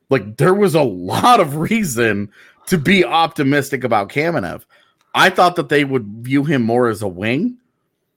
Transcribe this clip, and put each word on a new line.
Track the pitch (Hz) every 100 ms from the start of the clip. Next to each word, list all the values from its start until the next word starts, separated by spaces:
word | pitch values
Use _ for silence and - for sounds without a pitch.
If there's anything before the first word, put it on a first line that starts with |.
| _
Like, | 135 101 110
there | 156 202
was | 202
a | 156
lot | 131 92 90 - 240 240
of | 160 151
reason | - 226 185 117 117 101 101 - - _ -
to | 170
be | 135 196 147
optimistic | 160 165 - 135 143 131 131
about | 123 110 98
Kamenev. | 139 160 156 87 78 - _ _ _ _
I | 120 175
thought | 190 180 170
that | 143
they | 147
would | 139 135 101 110
view | 123 139
him | 143 139
more | 113 120 120
as | 104
a | 104
wing | 87 107 135 240 247 _ _ _ _ _